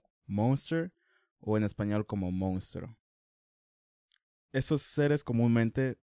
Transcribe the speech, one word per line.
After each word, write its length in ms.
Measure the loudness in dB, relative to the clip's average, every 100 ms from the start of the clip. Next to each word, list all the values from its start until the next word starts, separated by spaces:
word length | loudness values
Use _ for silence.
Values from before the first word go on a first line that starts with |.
| _ _ -6
monster 680 | 0 2 2 -2 -4 -4 -10 _ _ _ _
o 180 | -2 0
en 60 |
español 420 | 0 -2 -2 -2 -2
como 260 | -4 -2
monstruo. 680 | -2 -2 -2 -6 -12 -14 -16 _ _ _ _ _ _ _ _ _ _ _ _ _ _ _
Estos 300 | -4 0 -2
seres 400 | 0 0 2 2
comúnmente 760 | 0 2 4 4 2 0 -2 -4 _